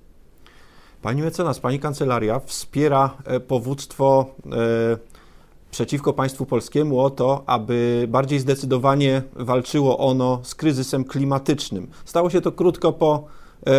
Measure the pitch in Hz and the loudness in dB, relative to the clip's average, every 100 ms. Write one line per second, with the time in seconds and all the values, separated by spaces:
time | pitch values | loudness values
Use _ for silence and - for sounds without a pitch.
0 | - - - - - - - - - - | -20 -20 -20 -20 -20 -20 -20 -20 -20 -12
1 | 107 135 160 165 170 123 123 139 151 139 | -4 -2 -2 -2 -2 -2 -2 -2 -4 -2
2 | 135 120 107 127 - - - 139 147 135 | 0 0 0 -2 -4 -12 -6 0 2 4
3 | 139 - - 127 - 127 120 139 - - | 2 -2 -6 -4 -2 -2 -2 -8 -8 0
4 | 135 135 135 - 143 117 117 117 113 117 | 4 4 2 -6 -6 -2 0 2 0 -2
5 | - - - - - - - - 113 143 | -6 -20 -20 -20 -20 -20 -12 -6 -4 -2
6 | 143 135 131 - 131 120 - 143 151 127 | -2 0 -2 -4 -2 -2 0 0 2 2
7 | 135 135 127 139 - 123 107 120 120 120 | 2 2 0 0 0 -2 0 0 2 0
8 | 117 123 135 143 131 135 131 127 135 139 | 0 0 0 0 0 -2 0 0 2 2
9 | 139 135 131 - 120 127 123 151 135 - | 2 2 -2 -8 -2 0 0 0 2 2
10 | 135 131 127 123 123 - 156 131 131 135 | 2 2 0 -2 -6 -4 0 0 -2 -4
11 | 131 139 139 135 139 147 - 95 90 - | -2 -2 0 0 0 -2 -4 -8 -10 -16
12 | - 170 175 175 175 - 175 165 165 147 | -4 0 2 2 0 0 0 2 0 2
13 | 156 151 - - - - - | 2 2 -2 -18 -20 -6 2